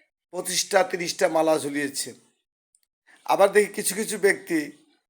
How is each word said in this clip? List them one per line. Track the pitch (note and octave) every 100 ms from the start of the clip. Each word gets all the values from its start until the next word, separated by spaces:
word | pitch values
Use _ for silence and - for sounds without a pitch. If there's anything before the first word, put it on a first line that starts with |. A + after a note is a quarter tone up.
| _ _ _
পঁচিশটা | F3 F3+ F3+ - G3
তিরিশটা | F#3 F#3 E3+ - F#3
মালা | D#3+ D#3+ D#3
ঝুলিয়েছে। | C3+ C#3+ C#3+ - - A2 _ _ _ _ _ _ _ _ _ _ -
আবার | D#3+ G3
দেখি | F#3+ G3+
কিছু | - G3 F#3+
কিছু | A3 G#3+
ব্যক্তি | G3 D#3+ - E3 D3 - _ _